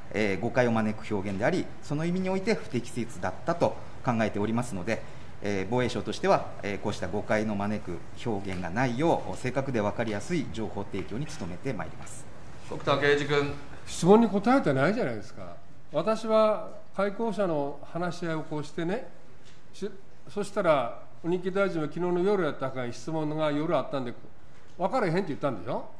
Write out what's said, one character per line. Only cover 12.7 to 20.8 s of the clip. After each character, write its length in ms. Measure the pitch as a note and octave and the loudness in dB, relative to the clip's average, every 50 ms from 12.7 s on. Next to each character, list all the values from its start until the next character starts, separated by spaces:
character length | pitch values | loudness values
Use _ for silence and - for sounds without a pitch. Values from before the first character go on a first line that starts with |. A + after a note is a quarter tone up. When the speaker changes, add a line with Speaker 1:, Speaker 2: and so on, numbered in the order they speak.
| - D3+ - | -6 -4 2
Speaker 2:
田 140 | D#3 C#3+ C3+ | 2 2 4
圭 200 | C#3+ C#3+ C#3+ C#3+ | 6 4 4 4
司 80 | D3 | 4
君。 280 | C3+ D3 C#3+ C#3+ C#3+ C#3 - - - - - - - | 4 4 2 2 2 -2 -4 -6 -8 -8 -8 -8 -6
Speaker 3:
質 180 | - - - | -4 2 8
問 140 | E3+ G3+ A3+ | 10 10 10
に 80 | A#3 G#3 | 10 6
答 300 | G3 G3+ G3 A#3 B3+ C#4 | 4 2 4 6 4 6
え 40 | |
て 120 | - D#3+ C3+ | 6 4 4
な 160 | C3+ C#3 E3 | 4 4 4
い 40 | G#3+ | 4
じ 80 | B3 | 2
ゃ 40 | G#3 | 0
な 80 | C#3 A2+ | 0 -2
い 20 | |
で 80 | G#2+ F#2 | -4 -4
す 100 | - - | -6 -6
か。 220 | - F#2 F2 E2+ - - - - - - - - | -8 -8 -8 -8 -8 -8 -8 -8 -8 -8 -2 -2
私 340 | D3 E3+ G#3+ A3 G#3+ A#3 A3 | 0 2 2 0 0 0 4
は 400 | A3 A3 A3 G#3+ G#3+ F3+ - - - - - - - - | 4 6 6 6 4 2 -2 -6 -8 -8 -8 -6 -2 0
開 160 | G3 G#3 F#3+ | 0 0 0
港 180 | - A3+ A3+ | 0 -2 0
者 160 | F#3+ G3+ G3+ F3 | 2 2 2 2
の 320 | D#3+ D3 C#3+ C#3 - - - - - | 2 2 2 0 -2 -4 -6 -6 -4
話 240 | E3 F3 F3 D#3+ - | -2 -2 -2 -2 -2
し 100 | F3+ E3 | -2 -2
合 40 | |
い 40 | D#3+ | -2
を 80 | D#3 D3+ | -2 -2
こ 140 | - D#3 D3+ | -2 -4 -4
う 60 | D3 | -4
し 60 | D3+ | -4
て 120 | - - E3+ | -4 -2 0
ね、 260 | E3+ F#3+ A#3+ - - - - - - - - - - - - - - - | 0 0 -2 -2 -6 -8 -8 -8 -8 -8 -8 -8 -8 -8 -8 -8 -8 -6
し-、 160 | - F#3+ A3 G#3 - - - - - - - | -6 -6 -6 -6 -6 -8 -8 -8 -8 -8 -6
そ 140 | - G#3 G3+ | -4 -4 -4
し 80 | G3+ | -2
た 100 | - G#3+ F#3+ | 0 2 6
ら、 380 | E3 D3+ C#3 | 6 6 6